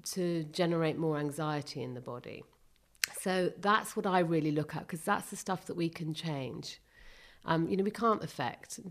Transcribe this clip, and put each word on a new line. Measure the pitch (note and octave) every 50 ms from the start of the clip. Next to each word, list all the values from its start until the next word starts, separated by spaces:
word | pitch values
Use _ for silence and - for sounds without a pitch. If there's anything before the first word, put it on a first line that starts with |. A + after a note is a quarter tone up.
| - - -
to | F#3+ F3+ F3 F3 E3 D#3+
generate | D3+ D3+ - F3+ E3 E3+ E3 E3 D#3 D3+ -
more | E3 D#3+ D3+ D3
anxiety | D3 D3 C#3 D3+ D#3 D3+ D3+ D3 C#3 - - C#3+ A#2
in | B2+ B2+
the | B2
body. | B2+ C3+ A#2+ A#2+ - - - - - - _ _ _ - _ _ _ _ _ - - - - -
So | - G3 F#3 F#3 F3+ F3+ F3 -
that's | F3 G3+ G#3 G#3+ G#3 - -
what | A3 G3+
I | G3+ F#3 F#3
really | F3+ E3 E3+ D#3+ D3+ D#3
look | D3 D3+ D3+ D3+ -
at, | D3+ - -
'cause | - E3 -
that's | - G3+ - - -
the | -
stuff | - - - F#3+ F3 -
that | - E3+
we | F3 E3+ E3
can | E3 - E3 D#3 D#3
change. | - - E3 D3+ C#3 C3 B2 A2 - - - - - _ _ _ - - - - - - - - - - -
Um, | E3 E3 E3 -
you | G3
know, | F#3 G3
we | G#3 G#3
can't | - A3+ A#3 G#3+ - -
affect, | D#3+ - - C3+ A#2 - - - - - - A3+ F#3+